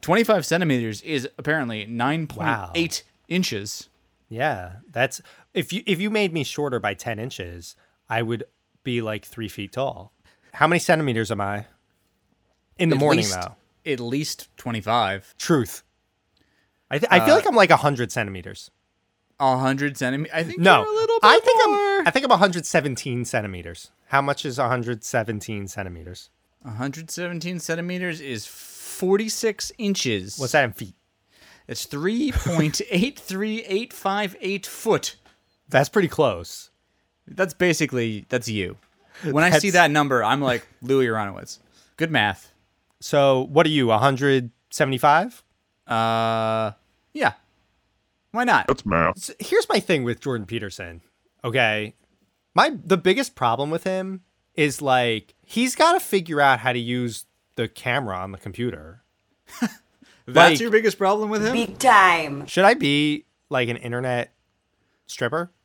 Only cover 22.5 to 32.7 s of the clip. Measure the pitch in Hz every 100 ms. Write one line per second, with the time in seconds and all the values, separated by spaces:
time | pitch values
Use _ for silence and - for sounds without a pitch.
22.5 | 175 - 170 143 123 143 123 117 123 104
23.5 | 92 85 82 - _ _ 139 139 139 147
24.5 | 127 123 127 117 117 - 123 107 107 -
25.5 | 104 98 - 92 85 85 90 - _ _
26.5 | _ 135 110 135 143 165 - 180 175 170
27.5 | 180 - 165 175 180 180 165 139 117 -
28.5 | - - - - - 180 196 220 - 226
29.5 | 208 - - 202 190 135 104 95 120 131
30.5 | 156 127 - 98 - _ _ _ _ -
31.5 | - - 123 - 143 175 233 294 - -
32.5 | 165 156